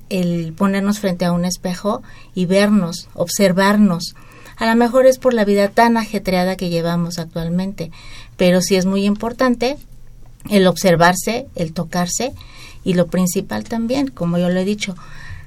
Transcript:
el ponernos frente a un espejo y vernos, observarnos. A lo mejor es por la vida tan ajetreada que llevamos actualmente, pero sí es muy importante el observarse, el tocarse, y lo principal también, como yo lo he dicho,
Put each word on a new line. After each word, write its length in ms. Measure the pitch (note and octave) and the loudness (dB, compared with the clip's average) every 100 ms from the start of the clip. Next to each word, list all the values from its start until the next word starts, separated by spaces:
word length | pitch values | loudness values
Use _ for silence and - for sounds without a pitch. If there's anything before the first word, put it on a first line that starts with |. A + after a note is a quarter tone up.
| - | 2
el 440 | G3 F3 E3+ E3 | -2 0 -2 -4
ponernos 460 | D#3+ G3 G3 G3+ G#3 | -2 0 2 0 0
frente 260 | G3 F3 F3 | -2 0 0
a 60 | |
un 140 | F3 F3+ | 0 -2
espejo 580 | - F#3 F3+ G3+ B3 - - - F#3 | -4 -6 -4 -4 -4 -8 -20 -10 -4
y 100 | F3+ | 0
vernos, 600 | G3 G#3 G#3 E3+ F3 - - | 2 4 2 2 -6 -10 -6
observarnos. 1000 | F3 - G3 F3+ G3 G#3 G3+ E3+ - - - - - - | -4 2 2 4 4 4 4 2 -6 -14 -20 -20 -18 -4
A 100 | A3+ | 0
lo 80 | A#3 | 2
mejor 320 | A#3+ C4 C4 | 4 6 4
es 100 | B3+ | 4
por 160 | B3+ | 2
la 120 | A#3 G#3 | 2 2
vida 240 | G3+ G3+ | 2 2
tan 280 | A3+ A#3 A#3 | 4 4 2
ajetreada 580 | G#3+ G3+ F#3 F3+ F#3 F#3 | -2 -4 -2 0 0 -2
que 140 | F3+ | -2
llevamos 480 | E3 E3+ E3+ E3+ E3+ | -2 -2 -2 -2 -6
actualmente, 720 | D#3+ E3+ E3 F3 F#3+ - E3 - - - - - | -8 -6 -4 -2 -4 -6 -10 -14 -18 -18 -10 0
pero 240 | F3+ F#3 | 4 4
sí 140 | F3 F#3+ | 2 2
es 100 | F#3 | 2
muy 200 | G3 G3+ | 0 0
importante 720 | G#3 A#3 A#3+ B3+ A#3+ A#3+ D4 - - - - - - - | 0 -4 0 0 2 -2 -4 -12 -20 -20 -20 -20 -16 0
el 160 | G#3 F#3 | 4 4
observarse, 800 | E3+ F#3 E3 E3+ F#3 A#3 C#3+ - - | 4 4 6 4 4 -2 -6 -6 -8
el 180 | D#3+ | -6
tocarse, 600 | E3+ E3 F3 F3 - B3+ - - - - - | -6 -6 -4 -4 -4 -6 -8 -18 -20 -20 -8
y 120 | - | -2
lo 140 | F3+ E3+ | 0 0
principal 580 | F3+ F3+ G3 G3+ G#3+ - | 0 -2 -2 -6 -8 -6
también, 420 | A3+ A3+ C4+ C4+ | -6 -2 -2 -4
como 300 | - E3+ F3 | -4 -2 0
yo 120 | F3+ | 0
lo 80 | F#3 | 0
he 40 | F#3+ | -2
dicho, 300 | G#3 G3+ F3+ - - - - | -4 -6 -10 -14 -16 -14 -14